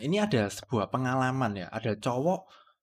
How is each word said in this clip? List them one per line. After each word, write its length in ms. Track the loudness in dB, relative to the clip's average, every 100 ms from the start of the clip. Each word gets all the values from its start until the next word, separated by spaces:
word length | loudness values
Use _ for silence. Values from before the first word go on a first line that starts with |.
ini 180 | 0 0
ada 300 | 2 2 2
sebuah 420 | -2 -4 -2 0
pengalaman 640 | 0 0 2 2 2 0 -2
ya, 120 | -6
ada 240 | -4 -2 -2
cowok 560 | 0 0 0 0 -4 -20 -20 _